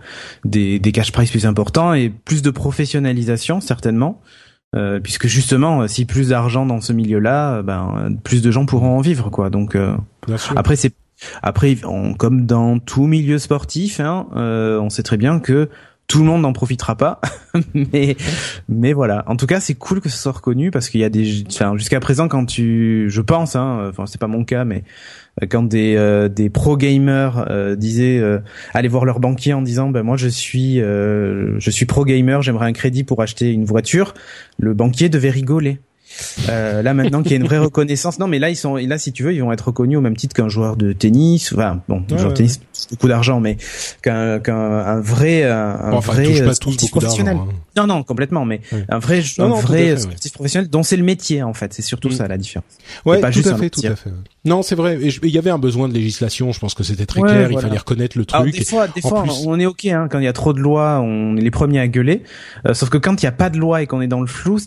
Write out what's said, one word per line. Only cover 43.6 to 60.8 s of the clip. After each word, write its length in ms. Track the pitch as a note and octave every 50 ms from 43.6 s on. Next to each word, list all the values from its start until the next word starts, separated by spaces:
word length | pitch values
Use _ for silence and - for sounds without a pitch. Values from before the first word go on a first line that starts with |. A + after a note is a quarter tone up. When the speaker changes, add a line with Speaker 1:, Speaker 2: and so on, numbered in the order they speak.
| - - - - - - - - -
Speaker 1:
qu'un, 360 | B2+ A#2 A2+ A2+ A2+ A2 G#2+
qu'un, 160 | A2+ - A2+
un 440 | A2 A2 G#2+ G#2+ G#2+ G2 G2 G#2+ A2+
vrai, 420 | G#2+ G#2+ A#2+ A#2 C#3+ D#3+ E3 D#3+ D3
un, 120 | B2+ A#2 A2 G#2+ G#2 G2+ -
un 120 | - A2
Speaker 2:
Bon, 60 | G#2+ G2+
enfin, 140 | G#2 G#2 A2+
Speaker 1:
vrai, 100 | B2+ C#3
Speaker 2:
ils 60 | D3+
touchent 100 | D#3+ D3
Speaker 1:
euh, 40 | C3
Speaker 2:
pas 60 | B2 B2+
tous 0 | - - C3+ C#3
Speaker 1:
sportif 80 | B2 - A2+
Speaker 2:
beaucoup 100 | - -
d'argent, 160 | - A2+ A2+ A2 G3
Speaker 1:
professionnel. 120 | - F#3 D#3+ F#2+ G2
Speaker 2:
hein. 40 | G2+ F2+ D#2+ - -
Speaker 1:
Non 100 | G3+ G#3 G#3
non 140 | G3 D#3 C3
complètement, 400 | - B2 A#2 C#3 C#3+ E3+ D#3+ C3
mais 140 | A2+ A2 G#2+ G#2+ - -
Speaker 2:
Ouais. 120 | G#2+ G2 G2
Speaker 1:
un 100 | A2+ A2+
vrai, 200 | A2+ B2 F3 F3+ D#3+ C3+ - -
Speaker 2:
Non, 60 | F3+
Speaker 1:
un 40 | G#3+
Speaker 2:
non, 60 | A#3 A3
tout 60 | B2
à 0 |
Speaker 1:
vrai 120 | A#2+ D#3+ E3
Speaker 2:
fait, 120 | E3+ E3+ D3+
ouais. 60 | C3+
Speaker 1:
sportif 340 | A2+ F#2 F2 F2 - - -
professionnel 380 | - C#3 C#3 - F3+ G3 D#3+
dont 120 | C#3+ D#3 D#3+
c'est 120 | - F#3+
le 60 | F#3 F3
métier 380 | F3+ F#3+ - - - D#3 C#3+ C3
en 100 | A#2 A2
fait, 200 | - G#2 G2+ -
c'est 80 | - A2
surtout 260 | - - B2 - C3+
Speaker 2:
Mm. 40 | C3
Speaker 1:
ça 160 | B2+ A2+ G2
la 100 | F#2+ F#2+
différence. 320 | G2 - - F2+ - _ _ _ - - - - -
Speaker 2:
Ouais, 140 | D#3+ F3 G3+
Speaker 1:
Et 20 |
pas 80 | F#3+ B2+
Speaker 2:
tout 60 | A#2+
Speaker 1:
juste 140 | B2 D3 F#3+
Speaker 2:
à 60 | F3+
Speaker 1:
un 40 | -
Speaker 2:
fait, 100 | F3 E3+
tout 120 | - -
Speaker 1:
métier. 100 | - A2
Speaker 2:
à 60 | A2
fait. 140 | - - G2+ F#2 F#2 F#2+ - _ _ -
Non, 180 | D#3 E3+ F#3+ F#3
c'est 140 | - G3
vrai, 200 | E3+ E3 F3 E3+ C#3+ C3
et 80 | D3
je, 80 | C3 A#2 -
et 40 |
il 60 | D#3+ D3
y 40 | D#3+
avait 120 | D#3+ F#3
un 80 | F3 D3+
besoin 300 | B2+ B2+ A2+ B2 C3+ C3
de 40 | A#2
législation, 600 | A#2 A2 G#2+ G#2 - A#2+ A2 - - C3 B2 A2+
je 80 | -
pense 140 | - G2+ -
que 100 | - G2+
c'était 200 | E2+ G#2 F#2 G#2
très 160 | - - F#3
Speaker 1:
Ouais, 80 | G3 G#3
Speaker 2:
clair, 200 | G#3 - - B2
Speaker 1:
voilà. 20 | A#2+ C3
Speaker 2:
il 20 | B2+ A2
fallait 100 | G#2+ G2+
reconnaître 380 | - - B2 A2+ A#2+ A#2 -
le 80 | A#2+ G#2+ - -
Speaker 1:
Alors, 100 | D#3 C3
Speaker 2:
truc. 120 | D3 D#3
Speaker 1:
des 80 | F#3 -
fois, 220 | - A3 A3+ G#3+
des 180 | F3+ D#3 F3 E3+
Speaker 2:
En 40 | -
Speaker 1:
fois, 140 | G#3 G#3+ F#3+
Speaker 2:
plus 80 | D3 C#3+ C3 D3+
Speaker 1:
on 140 | D#3+ D#3+ E3+
est 80 | F3+
ok, 180 | F#3 F3+ - -
hein, 200 | G3+ F3 D#3+ E3 D3+
quand 120 | D3 C#3
il 40 | C3+
y 40 | B2+
a 40 | A#2+
trop 200 | - B2 D3+ D3
de 80 | C3+
lois, 400 | C3+ D3 D3+ D3+